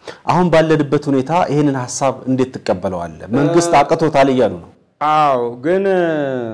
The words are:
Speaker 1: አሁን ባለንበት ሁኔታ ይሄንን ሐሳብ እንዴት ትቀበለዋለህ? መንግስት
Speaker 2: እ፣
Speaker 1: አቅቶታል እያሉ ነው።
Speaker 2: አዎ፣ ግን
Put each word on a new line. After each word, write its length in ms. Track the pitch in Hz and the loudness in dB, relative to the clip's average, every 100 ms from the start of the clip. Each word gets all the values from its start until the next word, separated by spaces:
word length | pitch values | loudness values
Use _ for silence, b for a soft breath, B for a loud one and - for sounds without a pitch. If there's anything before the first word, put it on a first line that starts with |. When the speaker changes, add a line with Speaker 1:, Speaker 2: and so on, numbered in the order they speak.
| B B | B B
Speaker 1:
አሁን 220 | - 147 180 | -2 0 4
ባለንበት 560 | 160 160 156 143 143 | 4 4 2 2 0
ሁኔታ 280 | 147 135 131 170 | 0 -2 0 0
ይሄንን 320 | - 143 151 135 | 0 0 0 -2
ሐሳብ 380 | 123 - 139 127 | -6 -4 -2 -2
እንዴት 260 | 123 131 127 | -2 -2 -2
ትቀበለዋለህ? 720 | - - 98 95 92 85 80 82 | -4 -4 -4 -4 -6 -8 -12 -6
መንግስት 380 | 120 151 170 170 | -2 2 2 2
Speaker 2:
እ፣ 80 | 156 | 2
Speaker 1:
አቅቶታል 500 | 143 160 160 143 139 | 2 0 0 2 2
እያሉ 240 | 127 110 90 | 2 0 -2
ነው። 140 | 82 _ _ - | -14 _ _ -6
Speaker 2:
አዎ፣ 340 | 147 156 147 131 120 123 | 0 2 2 2 -2 -4
ግን 260 | 135 190 196 185 170 156 139 131 117 | -2 0 0 0 0 -2 -2 -4 -6